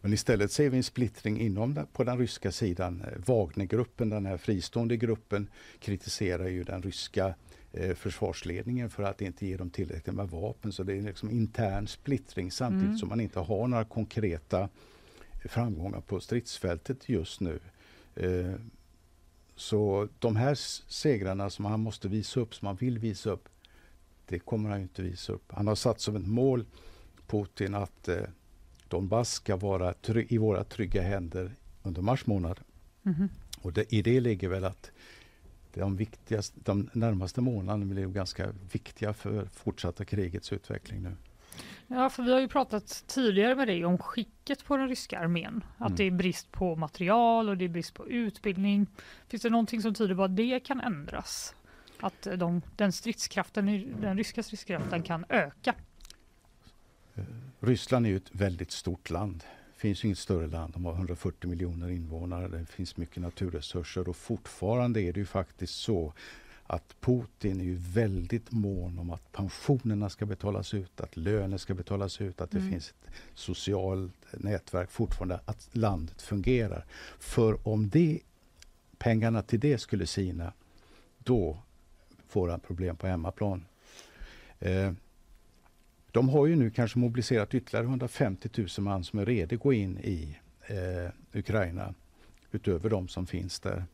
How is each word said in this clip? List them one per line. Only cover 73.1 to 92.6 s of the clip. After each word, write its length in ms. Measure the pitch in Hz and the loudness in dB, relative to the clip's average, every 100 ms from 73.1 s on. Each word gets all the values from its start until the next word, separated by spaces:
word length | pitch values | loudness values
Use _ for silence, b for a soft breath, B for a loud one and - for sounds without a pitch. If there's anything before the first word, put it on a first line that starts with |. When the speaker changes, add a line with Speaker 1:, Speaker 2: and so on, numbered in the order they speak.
| B B | B B
Speaker 1:
socialt 800 | - - 92 - 98 95 95 92 - - | -12 -6 -4 0 0 0 -2 -4 -10 -16
nätverk 580 | - 98 98 - 90 87 | -6 -2 -2 -2 -4 -2
fortfarande, 500 | - 113 - 92 90 | -2 0 0 -2 -4
att 240 | - - - | -6 -10 -6
landet 500 | 120 107 87 78 - | 0 2 2 -4 -10
fungerar. 640 | - 104 104 127 104 82 - B B B | -4 0 4 4 2 -4 -10 B B B
För 500 | - - 110 104 - | -2 4 6 4 2
om 200 | 107 104 | 2 4
det, 320 | 151 165 160 - _ _ _ - _ _ - | 6 6 2 -6 _ _ _ -20 _ _ 0
pengarna 440 | 117 110 113 113 | 4 6 4 2
till 180 | - 110 | 2 2
det 180 | 147 123 | 4 2
skulle 280 | - 104 85 | 2 0 0
sina, 460 | - 95 85 82 - b b b b b _ | 0 0 -2 -6 -10 b b b b b _
då 400 | - 123 82 80 - - _ - - - - | 2 4 4 -2 -12 -20 _ -20 -20 -20 -2
får 200 | 104 90 | 0 2
han 120 | 85 | 0
problem 360 | - 87 92 80 | -4 -4 -2 -2
på 100 | 95 | -2
hemmaplan. 580 | 90 85 - 104 90 85 B B B B B B B B B | 0 -2 -2 -2 -2 -8 B B B B B B B B B
Eh, 340 | 92 92 98 92 - - - - - _ - _ _ _ - | 0 2 2 -2 -12 -20 -20 -20 -20 _ -20 _ _ _ 0
de 160 | 117 131 | 4 6
har 180 | 143 147 | 8 8
ju 100 | 165 | 6
nu 140 | 113 | 4
kanske 280 | 113 113 123 | 4 2 4
mobiliserat 560 | 120 120 110 117 101 | 2 2 2 2 4
ytterligare 320 | 127 - 110 117 | 0 0 -2 0
hundrafemtiotusen 1000 | 131 123 - 127 95 113 - 92 - | -2 -2 0 0 0 -4 -2 -2 -2
man 200 | 101 95 | 0 0
som 140 | 82 104 | -2 -2
är 80 | 98 | 2
redo 280 | 117 80 117 | 2 0 0
att 60 | |
gå 100 | 143 | 4
in 260 | 120 98 - | 4 2 -2
i, 380 | - 87 76 73 - _ - | -2 -4 -4 -12 -18 _ -8
eh, 440 | 101 90 90 87 - - 104 | -4 -2 -4 -6 -10 -8 -6
Ukraina, 560 | - 107 87 87 98 90 - b b b - | 0 2 2 -2 -6 -10 -18 b b b -8
utöver 380 | - | -2